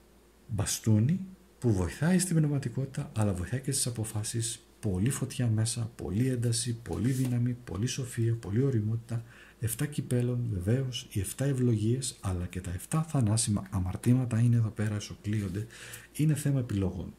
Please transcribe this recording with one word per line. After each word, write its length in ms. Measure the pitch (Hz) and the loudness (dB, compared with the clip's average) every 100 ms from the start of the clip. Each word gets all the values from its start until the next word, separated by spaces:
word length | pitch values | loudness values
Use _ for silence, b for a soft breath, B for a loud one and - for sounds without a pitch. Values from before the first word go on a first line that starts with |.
| - - _ _ - | -20 -20 _ _ -6
μπαστούνι 720 | 113 92 - - 107 123 190 - - - - | -2 -2 0 4 6 6 2 -4 -14 -20 -2
που 140 | 123 | 2
βοηθάει 460 | 95 87 - 160 185 | 2 0 0 2 4
στην 160 | 180 160 | 4 2
πνευματικότητα, 760 | 151 143 123 120 135 - 139 107 | 2 0 -2 -4 -4 -6 -4 0
αλλά 180 | 104 | 2
βοηθάει 280 | 87 85 127 | 0 -2 -4
και 100 | - | -2
στις 160 | 131 127 | -2 -2
αποφάσεις, 720 | 117 107 107 107 117 113 - - - | -4 -4 -4 -4 -4 -4 -6 -14 -6
πολύ 300 | 107 92 113 | -2 2 0
φωτιά 380 | - 123 - 123 | 0 -4 0 2
μέσα, 440 | 110 113 120 113 - | 2 2 -2 -6 -6
πολύ 320 | - 95 131 | -2 0 2
ένταση, 440 | 123 117 117 123 | 2 0 0 -2
πολύ 380 | 117 - 85 117 | -4 -4 -2 0
δύναμη, 460 | 127 127 120 120 123 | 2 0 2 0 -2
πολύ 240 | - 92 127 | -6 -2 -2
σοφία, 480 | - 120 - 113 113 | -2 -4 0 0 0
πολύ 280 | 92 107 | 0 0
ωριμότητα, 600 | 135 120 107 117 - 113 B B B B | 2 2 0 -2 -4 -8 B B B B
εφτά 260 | 120 - 151 | -4 -2 -2
κυπέλων, 640 | - 113 123 123 123 117 | -4 0 0 2 0 -2
βεβαίως, 560 | 98 92 127 131 123 - | 0 2 2 0 -6 -4
οι 80 | 110 | -4
εφτά 260 | 92 - 135 | -4 -2 0
ευλογίες, 720 | 127 123 110 107 131 135 - | 2 4 4 2 0 -2 -6
αλλά 240 | 98 90 87 | -4 -2 -2
και 160 | 92 | -4
τα 100 | 92 | -4
εφτά 320 | 92 - 156 | -6 -2 -2
θανάσιμα 640 | 160 139 107 113 110 104 - | 0 2 4 2 2 0 0
αμαρτήματα 720 | 101 90 104 117 127 120 113 | -2 -2 0 4 4 4 2
είναι 160 | 120 120 | 4 4
εδώ 140 | 107 | 2
πέρα, 260 | - 107 104 | 0 -2 -2
εσωκλείονται. 720 | - - 104 107 98 95 110 B B B B | -6 -8 -4 -2 -2 -4 -8 B B B B
Είναι 220 | - 156 143 | 0 2 2
θέμα 240 | 147 139 | 2 0
επιλογών. 540 | 120 101 92 - - | 0 0 0 -2 -8